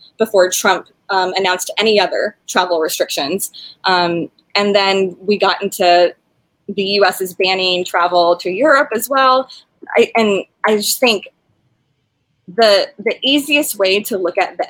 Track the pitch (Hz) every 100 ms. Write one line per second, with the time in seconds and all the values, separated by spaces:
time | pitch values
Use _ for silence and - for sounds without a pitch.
0 | - - 220 190 185 - 202 175 - _
1 | - 190 185 185 185 180 - - 220 208
2 | 175 - 214 _ - 202 180 165 156 -
3 | 156 165 143 185 - - - - 190 180
4 | 175 170 - _ _ 202 202 202 196 196
5 | 190 175 190 202 190 - 196 - 180 175
6 | 170 - _ _ _ _ - 202 196 202
7 | 190 185 185 175 185 190 185 180 180 185
8 | 175 180 170 170 180 190 302 277 285 226
9 | 240 269 262 262 262 - _ _ - 233
10 | 233 233 208 190 - - 214 214 208 -
11 | 247 196 - _ _ _ _ _ _ _
12 | _ _ _ _ - 185 220 196 - -
13 | 208 - 262 285 285 294 - 208 190 202
14 | 208 196 170 196 180 175